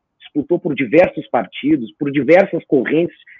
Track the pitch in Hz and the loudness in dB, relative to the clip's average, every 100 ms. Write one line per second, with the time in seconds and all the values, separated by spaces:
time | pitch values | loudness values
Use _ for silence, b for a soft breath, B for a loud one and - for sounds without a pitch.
0 | _ _ - 151 135 175 170 135 127 151 | _ _ -10 -6 -2 -2 -2 -4 0 2
1 | 185 - - 127 104 - 135 156 110 - | 2 0 -6 -4 -6 -6 -2 -2 -2 -8
2 | 143 139 127 175 196 165 - 139 117 151 | -6 -2 4 4 4 -2 -2 -2 0 -2
3 | 170 - _ b | -2 -6 _ b